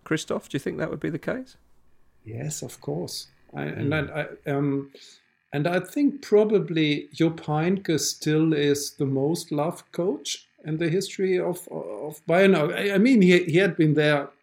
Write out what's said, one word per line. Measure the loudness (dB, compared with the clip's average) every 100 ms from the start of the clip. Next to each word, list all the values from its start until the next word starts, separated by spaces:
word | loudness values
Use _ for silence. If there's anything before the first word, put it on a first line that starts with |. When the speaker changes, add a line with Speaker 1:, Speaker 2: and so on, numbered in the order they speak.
Speaker 1:
Christoph, | -4 -6 -4 -8 -6
do | -6
you |
think | -6 -6
that | -8
would | -6
be | -8
the | -6
case? | -6 -8 -10 _ _ _ _ _ _ _
Speaker 2:
Yes, | -14 -10 -8 -8
of | -12 -12
course. | -8 -8 -8 -12 -14 _ _
I, | -10
and | -8 -4 -2
Speaker 1:
Mm. | -2 -4
Speaker 2:
I, | -6 -10 -10 -6
I, |
um, | -4 -2 -4 -8 -20 -20 -20 _ _ _
and | -4 0
I | -2
think | -4 0 0 -2
probably | 2 4 4 2 0 0 0 0 -4
Jupp | -2 -2 0
Heynckes | -4 -2 0 -2 0 -2
still | -2 -4 0 2 2
is | 2 2 0 -2 -4
the | -2
most | 0 0 -2 -4
loved | -4 -4 -6 -12
coach | -4 -2 -4 -6 -10 _ _
in | -8 -2
the | 0
history | -2 -4 -4 0 0
of, | -2 -6 -8
of | -10 -10 -10 -12 -12 0
Bayern. | 4 6 6 2
I, | 0 0
I | 4
mean, | 6 8
he, | 8 6
he | 6 2
had | 2 4
been | 2
there | 4 4 2 -2 _